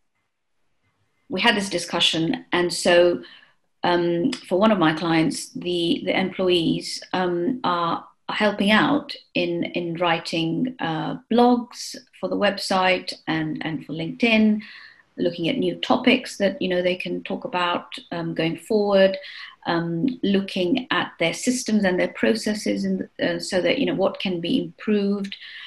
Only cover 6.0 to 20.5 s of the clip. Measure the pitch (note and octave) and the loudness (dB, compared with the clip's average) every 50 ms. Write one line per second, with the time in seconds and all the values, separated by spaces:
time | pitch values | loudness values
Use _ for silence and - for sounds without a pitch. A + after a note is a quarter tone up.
6 | - F#3 - F#3+ F#3+ F3+ - - F#3 F3+ F3+ E3+ E3 - E3 E3+ - - - - | -2 -2 0 0 0 -2 -2 0 2 2 2 2 2 0 0 -2 -4 -8 -10 -10
7 | - - - F#3 F#3 F3+ F3 F3 F3 F3 F3 - - F3+ F3 E3+ E3+ E3 F#3+ - | -8 -4 -2 -2 0 0 0 -2 -2 -2 -2 -2 -2 -2 0 0 0 -2 -2 -4
8 | - - _ _ _ - - - G#3+ G#3 G3 - G3 G#3 A3 G3+ D3+ C#3 - - | -8 -12 _ _ _ -8 -2 0 2 2 2 2 2 4 6 6 6 4 2 0
9 | - - - - - _ - F3 F3 F3 E3+ E3+ - - - F3+ F3 E3+ E3 E3+ | -2 -6 -14 -16 -12 _ -4 -2 -2 -2 -2 -4 -4 -4 -4 -6 -4 -4 -4 0
10 | F3+ E3+ E3 E3+ - - F3 E3 E3 E3 E3 E3 - - - - E3+ E3 D#3+ D#3+ | 0 0 0 0 -2 -4 -4 -2 -2 -2 -2 -2 -2 -4 -4 -4 -4 -4 -4 -4
11 | D#3 E3 - - - - A3+ A#3+ A#3+ B3 B3 A#3 A3+ - - - - - - - | -4 -6 -6 -8 -4 0 4 6 6 6 4 2 0 -6 -12 -14 -12 -12 -14 -16
12 | - _ _ - F#3+ F#3 F#3 F#3 G3+ G3+ G3 G3 - - G3 F#3 F#3 F#3 F#3 F#3 | -18 _ _ -8 -6 -4 -2 0 0 0 0 -2 -2 0 0 2 4 2 2 0
13 | F#3 - - - - - D#3+ D#3+ D#3 D#3 D3+ - - D#3+ D#3 - - - D#3 D#3+ | -2 -8 -14 -10 -6 -4 -2 -2 -2 -4 -4 -6 -6 -6 -6 -6 -8 -8 -8 -8
14 | E3 E3 - - A#3+ A#3 A3 A3 A3 G#3+ G#3+ G#3+ - - - - - - - _ | -6 -8 -4 0 2 4 4 6 6 4 4 2 -2 -8 -16 -20 -20 -20 -20 _
15 | _ _ _ - F3+ E3+ E3+ F3 E3 - - - F3+ F3 E3+ - - - - - | _ _ _ -2 -2 -2 -2 -2 -2 -2 -2 0 -2 -2 -4 -2 0 0 0 2
16 | - B3 - - - - - - G3+ F#3+ F#3+ - F3+ F3+ F3+ F3+ F3+ F3+ F3+ F3+ | 4 2 2 2 0 -4 -4 0 0 0 0 0 -2 -2 0 0 0 0 -2 -2
17 | - F3+ F3+ F3+ - - F#3+ - - F3 - F3+ F3 F3 F3 F3 - - - E3 | -6 -6 -6 -6 -6 -8 -8 -8 -6 -4 -2 -2 0 0 -2 -4 -6 -10 -16 -14
18 | - - F3 E3+ E3 E3 D#3+ - E3 E3 - - - - A3 G#3 G3+ G3+ G3 F#3+ | -12 -10 -8 -6 -6 -4 -2 -2 -2 -2 -2 -4 -4 0 0 2 2 4 6 6
19 | F#3+ F#3+ F#3+ - - - - - - - - _ - - E3+ E3 E3+ E3+ E3+ E3+ | 6 6 4 0 -8 -12 -16 -16 -16 -18 -18 _ -4 -2 -2 -2 0 -2 -2 0
20 | - - - - - G3+ G3 F#3+ G3 - | 0 -2 -2 0 0 2 2 2 0 -2